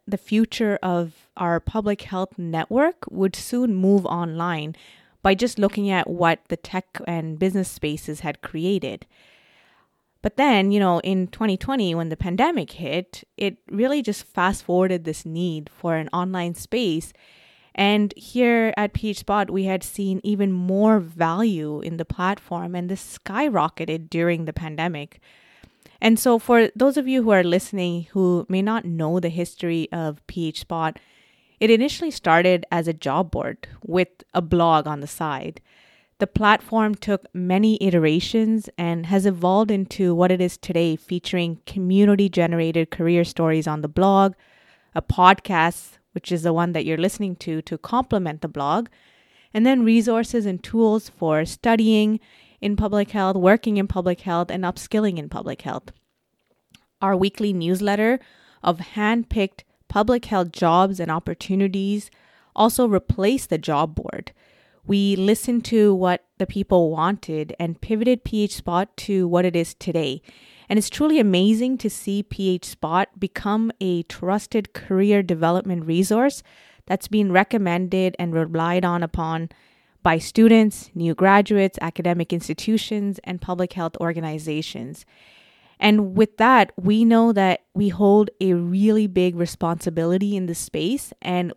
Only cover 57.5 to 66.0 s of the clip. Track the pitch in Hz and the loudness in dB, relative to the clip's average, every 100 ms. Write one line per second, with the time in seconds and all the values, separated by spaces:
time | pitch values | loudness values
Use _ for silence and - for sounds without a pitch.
57.5 | 185 165 185 202 202 220 254 - _ _ | -2 0 0 0 0 2 0 -4 _ _
58.5 | _ - 170 - 214 208 233 233 220 196 | _ -4 -2 -6 -2 0 0 -2 -2 -2
59.5 | - - _ _ 202 214 240 - 202 175 | -4 -20 _ _ 0 2 0 0 -2 -2
60.5 | - 170 175 196 185 165 160 170 170 - | 0 2 4 4 0 -4 -4 -6 -10 -4
61.5 | 190 196 196 196 208 - _ _ _ _ | 0 0 0 -2 -4 -6 _ _ _ _
62.5 | - 220 240 240 190 - - 202 269 - | 2 2 4 2 2 0 0 2 0 -2
63.5 | 156 160 147 160 156 - - - _ _ | -4 -2 -2 -2 -4 -10 -12 -14 _ _
64.5 | _ _ _ - 202 202 190 196 220 - | _ _ _ -2 0 2 2 2 2 2
65.5 | 240 - 226 208 190 | -2 0 4 4 4